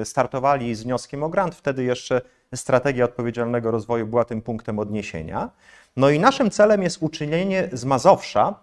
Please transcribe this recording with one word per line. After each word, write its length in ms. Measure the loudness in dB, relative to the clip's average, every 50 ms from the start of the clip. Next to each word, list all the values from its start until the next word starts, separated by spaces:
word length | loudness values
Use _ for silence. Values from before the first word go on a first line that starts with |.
| -4
y, 20 |
startowali 680 | -2 -2 0 0 0 -2 0 0 2 2 2 0 -4 -4
z 80 | -6 -4
wnioskiem 400 | -4 -4 -4 -4 -8 -8 -6 -6
o 60 | -2
grant, 260 | -2 -2 -2 -2 -4
wtedy 300 | -4 -4 -4 -2 -2 -2
jeszcze 360 | -2 -2 -2 -2 -2 -2 -2 -2 -4 _ _ _ _ -14
strategia 500 | -10 -2 2 2 2 2 2 2 2 2
odpowiedzialnego 680 | 0 0 -2 -4 -4 -2 -2 -2 -2 -2 -2 0 0
rozwoju 360 | -2 -2 -2 -2 -2 -2 -2
była 180 | 0 0 0 0
tym 180 | 0 -2 -6 -6
punktem 360 | -6 -8 -8 -6 -6 -6 -4
odniesienia. 720 | -4 -4 -4 -6 -6 -8 -10 -10 -10 -8 -8 -8 -8 -8 -10 _ _ _ -20 -20 _ _ _
No 140 | 2 4 4
i 80 | 4 6
naszym 320 | 4 4 4 4 2 0
celem 320 | 4 4 4 6 6 4 2
jest 200 | -2 -2 -4 -4
uczynienie 680 | -6 -4 -6 -6 -4 -2 -2 -2 -2 -2 -2 -2 -2 -4
z 120 | -6 -2
Mazowsza 680 | 0 0 4 6 6 6 6 2 0 0 2 2 2 0 -4